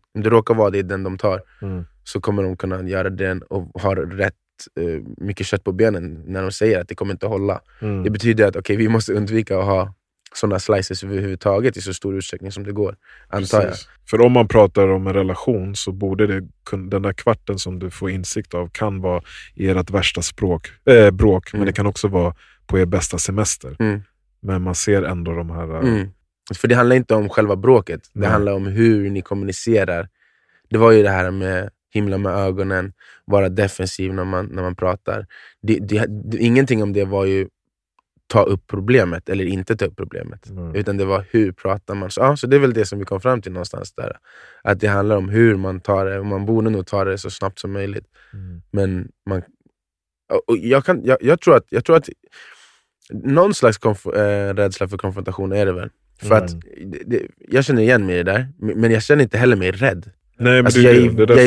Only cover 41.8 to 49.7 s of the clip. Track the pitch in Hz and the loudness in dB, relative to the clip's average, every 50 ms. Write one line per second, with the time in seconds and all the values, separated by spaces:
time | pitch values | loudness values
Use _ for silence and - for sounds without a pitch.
41.8 | - - 98 101 95 92 - - 123 135 147 143 - 123 139 143 139 131 113 110 | -6 -10 -10 -10 -10 -8 -2 0 2 2 2 0 2 2 4 4 4 4 2 0
42.8 | 104 - 101 101 98 - 101 92 98 127 127 117 - 92 90 90 90 - - - | -2 -2 -4 -8 -6 -6 -6 -4 -2 -2 -2 -2 -4 -8 -10 -10 -10 -10 -12 -12
43.8 | - - - - - - - - _ _ _ - - - - _ - 104 104 98 | -14 -14 -12 -12 -10 -10 -12 -14 _ _ _ -20 -20 -20 -20 _ -4 -2 -2 0
44.8 | 107 104 101 98 98 104 107 98 95 98 104 113 117 113 107 95 95 95 92 92 | 0 0 0 0 2 2 0 0 0 0 2 4 4 4 4 2 -2 -6 -8 -6
45.8 | - - 101 98 98 95 98 98 98 104 98 95 101 104 113 113 110 113 107 98 | -4 -2 0 0 0 -2 -4 -6 -6 -6 -6 -4 -2 -2 0 0 0 0 -2 -2
46.8 | 90 - - 98 98 95 95 90 - 98 - - 98 98 95 - - 101 98 101 | -4 -4 -4 -2 -2 -2 -4 -6 -8 -12 -8 -8 -8 -8 -6 -8 -10 -10 -8 -8
47.8 | 98 98 98 107 - _ _ _ _ _ - 101 95 92 87 85 - _ - 98 | -8 -8 -8 -10 -14 _ _ _ _ _ -18 -16 -16 -16 -16 -18 -14 _ -2 0
48.8 | 98 95 92 90 90 - - _ _ 98 95 92 85 - _ _ _ _ | 0 0 -2 -4 -6 -10 -14 _ _ -6 -6 -6 -6 -10 _ _ _ _